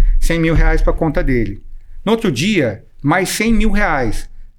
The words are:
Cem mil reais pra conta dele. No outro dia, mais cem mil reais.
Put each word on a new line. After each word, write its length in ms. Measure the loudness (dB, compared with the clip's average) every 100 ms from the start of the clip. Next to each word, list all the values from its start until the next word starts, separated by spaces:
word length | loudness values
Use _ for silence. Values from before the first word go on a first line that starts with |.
| 2 4
Cem 180 | 2 2
mil 140 | 2
reais 280 | 4 4 4
pra 120 | 2
conta 280 | 0 -2 0
dele. 400 | 0 0 -2 -6 -12 -16 -16 -8 -4
No 80 |
outro 180 | -2 -2
dia, 540 | -2 -2 0 -2 -4 -14 -6 -2
mais 220 | 0 -2
cem 260 | -2 0
mil 160 | 2 2
reais. 600 | 2 0 0 -2 -4 -6 -14 -20